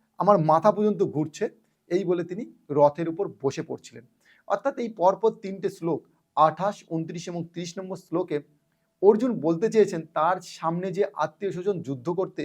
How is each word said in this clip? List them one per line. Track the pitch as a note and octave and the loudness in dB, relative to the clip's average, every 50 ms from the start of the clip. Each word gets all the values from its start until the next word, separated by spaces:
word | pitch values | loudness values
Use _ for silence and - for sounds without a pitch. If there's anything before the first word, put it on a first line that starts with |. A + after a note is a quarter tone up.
| _ _ _ - F3 | _ _ _ 0 4
আমার | G3 G#3 F3+ D3+ D#3 | 4 4 6 6 4
মাথা | D#3 E3 G#3+ G#3 G#3 | 4 6 4 4 4
পর্যন্ত | G3+ G#3+ G#3+ G3+ E3 G3 C#3 - | 4 0 0 2 0 -2 -2 0
ঘুরছে, | D3 D3+ D#3 - - G#3 B3+ - _ _ _ _ _ _ _ E3+ | -4 -4 -4 -4 -6 -8 -8 -8 _ _ _ _ _ _ _ -4
এই | F#3+ G3 E3+ | -2 0 -2
বলে | F3+ F3 E3+ E3+ | -2 -2 -4 -8
তিনি | - G#3+ - - - _ _ - C#3 | -8 -10 -10 -12 -16 _ _ -4 4
রথের | D3 D3 C#3+ C#3+ - E3 E3 E3 | 4 4 4 4 0 -4 -6 -4
উপর | E3+ G3+ D#3 A#2 - - | -4 -6 -6 -6 -4 -4
বসে | G#3 - E3 - - | -4 -4 -4 -8 -8
পড়ছিলেন। | B2+ - - - A#2 A#2+ - _ _ _ _ _ _ _ _ | -10 -12 -12 -20 -20 -20 -20 _ _ _ _ _ _ _ _
অর্থাৎ | - G3+ G3+ - C#4 C#4 - A#3+ | -4 -4 -2 -2 -4 -4 -4 -6
এই | A3 A3+ - | -8 -2 2
পরপর | E3+ F#3+ F#3+ F#3+ A3+ A3 A3 A3 - | 2 2 4 4 0 0 0 0 -8
তিনটে | F#3+ G3 F#3+ F3+ G3 - | -10 -8 -6 -6 -6 -6
শ্লোক, | - E3 E3+ D3+ - - _ _ _ _ _ _ | -4 -4 -4 -4 -4 -6 _ _ _ _ _ _
আঠাশ, | C#3+ D#3 D#3+ D#3 D#3+ F#3 G#3 G#3 - - - E3+ | 4 4 4 4 0 -4 -4 -4 -6 -10 -6 -6
ঊনত্রিশ | E3 E3 D#3+ E3+ E3+ - F#3+ | -6 -6 -6 -8 -10 -10 -8
এবং | F3 E3+ E3+ E3+ _ | -8 -8 -10 -10 _
ত্রিশ | F3 F3 F3 - G3 | -10 -10 -8 -10 -10
নম্বর | F#3 F#3 F#3 F#3 - | -10 -10 -12 -12 -8
শ্লোকে | _ D#3+ F3 F3+ F3 D#3+ C#3+ - _ _ _ _ _ _ _ _ _ _ _ | _ -2 -2 -2 -2 -4 -6 -6 _ _ _ _ _ _ _ _ _ _ _
অর্জুন | F3+ G3+ A#3 A3 B3+ B3+ A3 - C#3 | 6 6 6 6 2 -2 -2 0 0
বলতে | E3 E3 E3 A3 A3 A3 | 0 2 2 0 2 4
চেয়েছেন | A3 G3+ G3 F#3 E3 D#3+ - _ | 4 4 4 2 -6 -8 -6 _
তার | D#3 D#3 E3+ F#3+ F#3 F3+ - - | 0 2 2 0 -2 -6 -14 -12
সামনে | - E3+ E3 E3+ F3 F#3 F#3+ E3+ | -4 -4 -2 -2 -2 -4 -4 -2
যে | F#3+ G3+ - - D#3 D3+ | -2 -2 -2 -2 -4 -4
আত্মীয় | D#3 - _ G3+ F#3+ - | -4 -4 _ -8 -6 -6
স্বজন | F3 F3+ G#3 G3 D#3+ - | -4 -4 -4 -4 -4 -6
যুদ্ধ | B2+ C#3 B2 A#2+ F3 F3+ F#3 | -8 -8 -6 -4 -4 -2 -2
করতে | F#3 - - - | -4 -4 -6 -8